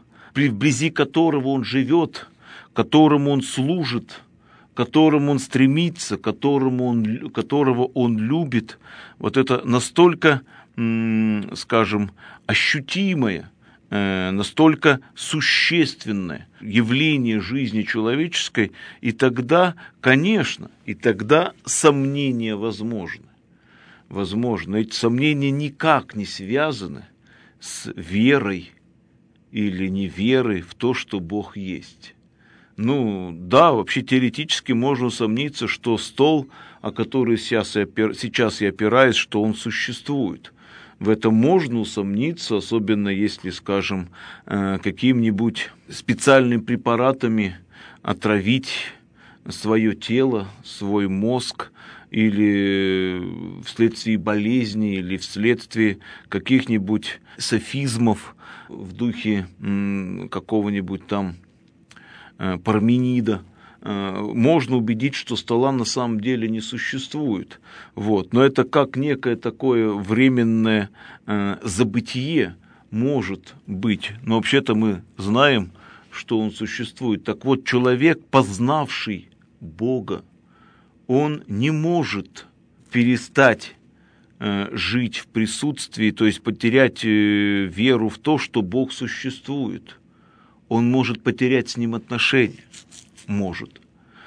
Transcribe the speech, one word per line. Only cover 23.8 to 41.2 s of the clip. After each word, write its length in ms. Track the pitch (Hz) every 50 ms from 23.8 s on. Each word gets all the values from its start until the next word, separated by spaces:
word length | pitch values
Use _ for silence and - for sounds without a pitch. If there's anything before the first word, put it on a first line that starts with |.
| - - - - _
Возможно, 720 | - - 98 101 87 98 110 120 123 113 90 82 87 98
эти 180 | 107 113 113 -
сомнения 560 | - - 113 120 123 143 151 151 143 139 139
никак 640 | 139 143 151 147 147 - 160 160 156 131 - - -
не 100 | 107 101
связаны 800 | 92 - - 98 95 113 139 151 156 139 110 98 82 71 64 - - _ _ _ _ _ _ _ _ _ _
с 320 | - - - - - - -
верой 760 | - 87 80 90 101 110 131 143 127 104 101 98 87 87 - - _ _ _ _ _ _ _ _ _ _ _ _ _ _ _
или 360 | - 113 104 101 92 92 95
неверой 760 | 95 95 98 98 87 73 85 101 117 131 131 123 117 104 90
в 120 | 85 87 -
то, 200 | - - 120 127
что 260 | - - - - 98
Бог 380 | 87 82 101 104 98 - -
есть. 580 | 104 95 92 90 - - - - _ - - - _ _ _ _ _ _ _ _ _ _ _ _
Ну, 540 | - 107 120 139 143 123 110 101 95 92 90 85
да, 400 | 82 90 90 101 135 170 170 139
вообще 280 | 113 95 - - -
теоретически 720 | - - 131 131 127 120 110 - 151 160 - - - -
можно 360 | 127 113 120 139 143 120 127
усомниться, 600 | 123 104 - 120 107 110 123 143 147 139 - 123
что 300 | 101 - - - 123 113
стол, 520 | 104 - - - - 135 151 160 151 131 - - - - - - -
о 100 | - 107
который 460 | - - 110 - - 135 123 113 113
сейчас 380 | 110 - - 120 110 101 - -
я 80 | 107 101
опир-, 320 | 95 - - 110 107 -
сейчас 460 | - - 113 - - 120 107 - -
я 80 | 107 101
опираюсь, 460 | 92 - 107 107 113 127 135 127 107
что 260 | - - - - 107
он 120 | 104 110 107
существует. 1000 | 107 - 117 107 - - - 120 - - - 147 139 123 92 76 64 - - - _ - - - - - - - -
В 100 | 98 104
этом 240 | 110 107